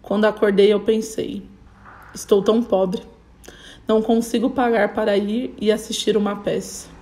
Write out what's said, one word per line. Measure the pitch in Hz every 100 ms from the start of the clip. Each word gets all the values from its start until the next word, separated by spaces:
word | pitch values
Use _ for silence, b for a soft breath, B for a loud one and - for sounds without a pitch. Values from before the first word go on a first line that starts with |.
Quando | - 202 214
acordei, | 208 208 196 202
eu | 208
pensei: | 202 220 - - - 196 - - - - - - -
"Estou | - - 208
tão | 196 214
pobre. | 226 190 190 202 - - _ - B B B B -
Não | 220
consigo | 220 226 226 240 247
pagar | 262 247 226 208
para | 220 214 202
ir | 202 220 262 -
e | 208
assistir | 214 - - - 208
uma | 202 202
peça. | - 190 196 - - -